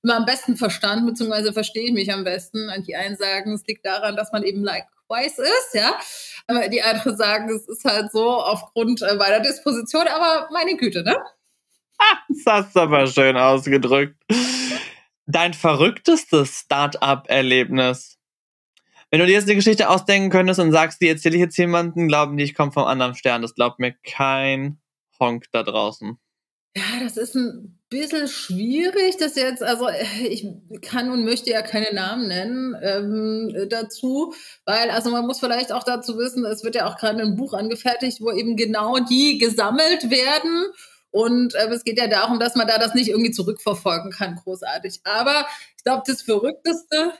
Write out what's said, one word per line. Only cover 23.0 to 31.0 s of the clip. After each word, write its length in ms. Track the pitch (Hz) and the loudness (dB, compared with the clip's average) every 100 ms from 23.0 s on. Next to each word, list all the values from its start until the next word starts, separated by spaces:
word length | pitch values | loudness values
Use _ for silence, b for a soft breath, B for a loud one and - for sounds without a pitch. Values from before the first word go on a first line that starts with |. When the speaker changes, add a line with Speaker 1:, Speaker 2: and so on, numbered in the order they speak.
| 123 | -2
Speaker 2:
Stern. 280 | 123 131 120 | 0 -2 0
Das 120 | 117 | -4
glaubt 240 | - 120 - | 0 -2 0
mir 160 | 123 117 | -6 -6
kein 760 | - - 135 135 135 135 139 151 _ _ _ _ | -16 -2 0 0 0 -2 -4 -8 _ _ _ _
Honk 240 | 123 117 - | -2 -2 -4
da 100 | 117 | -4
draußen. 560 | 104 110 104 - 104 120 _ _ _ _ _ | -2 -2 -4 -6 -12 -12 _ _ _ _ _
Speaker 1:
Ja, 300 | 196 196 240 | -8 -6 -6
das 140 | 247 220 | -6 -6
ist 160 | 247 | -4
ein 440 | 262 240 175 208 _ _ | -2 -4 -6 -18 _ _
bisschen 360 | 254 302 311 285 | -8 -4 -4 -4
schwierig, 920 | - - 180 220 285 359 392 370 370 | -6 -6 -4 -2 0 0 2 0 0
das 180 | 311 269 | -2 0
jetzt, 260 | 262 247 | -2 -2
also, 260 | 226 233 247 | -2 0 -2
äh, 380 | 151 214 208 240 | -2 -6 -4 -4
ich 200 | 202 202 175 _ 214 | -4 -8 -14 _ -18
kann 300 | - 247 | -8 -6